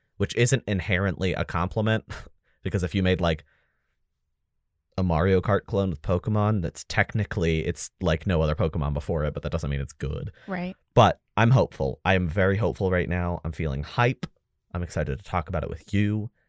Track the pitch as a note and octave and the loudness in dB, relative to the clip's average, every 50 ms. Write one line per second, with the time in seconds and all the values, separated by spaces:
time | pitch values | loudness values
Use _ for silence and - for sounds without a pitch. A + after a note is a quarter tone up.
0 | _ _ _ - G2+ - - A#2 A#2+ A#2+ C3+ - - - G#2 F#2 - - F#2+ F2+ | _ _ _ -4 -4 -2 2 2 2 2 2 0 0 -2 -2 -2 0 0 0 0
1 | G2 G2 E2 - F#2+ F2+ - - D#2+ - - E2 F2 - - A2 G#2+ A2 A2 - | 0 -2 -2 -2 -2 -2 -2 -2 -4 -4 -2 -2 -2 -2 -2 -2 0 0 0 0
2 | - - - - - - - _ _ _ _ _ - F#2 G2 F#2+ F2 E2+ - G2 | -2 -8 -14 -16 -16 -18 -20 _ _ _ _ _ -6 -2 -2 -2 -2 0 0 2
3 | F#2 F#2 F#2 F2 F2 E2+ D#2+ - - _ _ _ _ _ _ _ _ _ _ _ | 4 4 2 4 2 0 0 -2 -6 _ _ _ _ _ _ _ _ _ _ _
4 | _ _ _ _ _ _ _ _ _ _ _ _ _ _ _ _ _ _ _ F#2+ | _ _ _ _ _ _ _ _ _ _ _ _ _ _ _ _ _ _ _ -2
5 | F#2 F2+ E2 D2+ F2 F#2+ F#2+ F#2 - - G2 - - - A#2 G2 G2 F#2+ D#2 - | 0 2 2 2 4 4 4 4 4 2 0 0 0 -2 0 0 0 0 -2 -4
6 | - - F2+ F2 - A#2 G#2+ G#2+ G#2 G#2+ A2 G2 E2 - - - - - - A2 | -2 0 0 0 0 0 0 2 2 2 2 0 -2 -4 -6 -10 -12 -2 -2 0
7 | G2+ - - A2 G2+ - - G#2+ E2 E2+ E2 D#2+ - E2 - - - - - _ | 0 0 -2 -2 -2 -2 -2 0 2 2 2 2 0 -2 -4 -4 -6 -6 -6 _
8 | F#2 E2+ D#2+ D#2 - G2 F2 D#2+ D#2+ D2+ D2+ D#2+ E2+ D#2 - E2 C#2+ D2+ C#2+ C#2+ | 0 0 0 2 0 0 2 2 2 2 2 0 0 0 0 -2 -2 0 -2 -2
9 | - - F2 D2+ D2+ D2 C#2+ - - E2 E2 D#2+ - C#2+ C#2+ C#2 C#2 - - - | -2 -2 -2 -2 -2 -2 -4 -4 -6 -4 -4 -4 -4 -4 -4 -4 -4 -8 -8 -8
10 | C#2+ C#2 D#2 - - G2 - - - G#3 F#3+ F3+ F3+ F#3 - - _ _ _ B2 | -6 -6 -6 -6 -8 -10 -14 -14 -10 -8 -8 -6 -6 -8 -10 -14 _ _ _ 6
11 | A2 F2+ - - _ _ _ G2+ A2+ A#2 C3 A2+ - - - - C#2+ C2 - - | 6 6 4 -2 _ _ _ 2 4 6 6 4 4 2 -2 -4 -4 -4 -4 -2
12 | - F2+ F#2+ F#2 F2+ E2 D#2+ G2+ F#2 G2 G2 G2 G2+ E2 - - G2+ F#2 F#2 F2+ | 0 2 2 2 2 0 2 2 2 2 2 2 0 -2 0 0 0 0 2 0
13 | E2+ - F2 F2+ F2 F2 F2 - - E2 D#2+ - D#2+ D2+ C2+ C#2+ D#2 - - - | 0 0 -2 -2 -2 -2 -4 -4 -6 -8 -6 -4 -4 -4 -4 -4 -6 -4 -2 0
14 | A#2+ B2+ B2+ - - - _ _ _ _ _ _ _ _ - F2 F2 D#2+ - F2 | 0 0 0 -4 -10 -14 _ _ _ _ _ _ _ _ -6 -6 -6 -4 -4 -4
15 | D2+ - C2+ - - - - F2+ E2+ - E2+ E2 - - - - - - - G2+ | -2 -2 -4 -8 -8 -6 -4 -4 -4 -4 -4 -4 -4 -6 -8 -12 -8 -2 0 0
16 | G#2 G#2 G#2+ A2 G#2 - - _ _ | 2 2 0 -2 -4 -8 -12 _ _